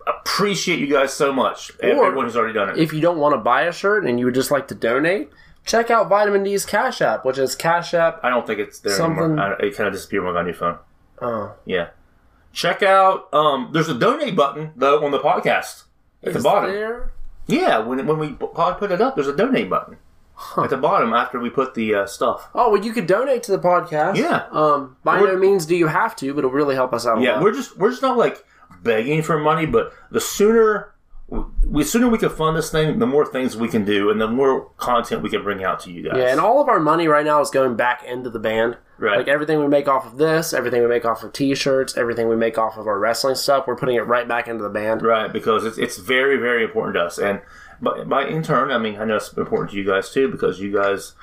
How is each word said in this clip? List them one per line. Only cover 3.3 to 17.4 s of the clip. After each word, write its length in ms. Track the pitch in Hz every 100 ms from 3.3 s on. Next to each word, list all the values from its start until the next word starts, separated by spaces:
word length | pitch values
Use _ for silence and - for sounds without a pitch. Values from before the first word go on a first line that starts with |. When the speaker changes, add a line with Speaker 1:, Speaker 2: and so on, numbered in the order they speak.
| 139
Speaker 2:
buy 260 | 113 127
a 80 | 170
shirt 340 | - 196 214 165
and 140 | 120
you 60 | 123
would 100 | 123
just 160 | 127
like 160 | 143 131
to 80 | 104
donate, 540 | 113 123 160 196 302 - - - -
check 240 | 226 233
out 200 | 233 175
Vitamin 340 | 196 208 202
D's 220 | 196 202 -
Cash 360 | 208 254 226
App, 220 | 139 110 131
which 120 | 131
is 180 | 131 -
Cash 380 | 165 170 165
App 260 | 170 165 160
Speaker 1:
I 60 | 123
don't 160 | 123 113
think 140 | 104
it's 200 | 104 -
there 140 | 107
Speaker 2:
something. 300 | 98 165 123
Speaker 1:
anymore. 340 | 160 156 98 -
I, 40 | 101
it 100 | -
kinda 140 | 104
disappeared 340 | 95 - 101 90
when 80 |
I 60 | 87
got 40 |
a 40 | 87
new 60 |
phone. 240 | 82 87 85 - _ _ -
Speaker 2:
Oh. 320 | 123 113 101 - -
Speaker 1:
Yeah. 220 | 92 85 - _ _ _ _ _
Check 320 | - 170 185
out, 500 | 196 190 190 185 -
um, 360 | 143 151 135 117
there's 160 | 143 156
a 80 | 131
donate 380 | 185 294 277 165
button, 360 | 139 151 156 123
though, 280 | 139 147
on 80 | 147
the 80 | 139
podcast 640 | 151 190 156 101 - - - _ _ _
at 60 | -
Speaker 2:
Is 60 | 165
Speaker 1:
the 60 |
bottom. 300 | 127 196 185
Speaker 2:
there? 400 | 196 214 240 - - - -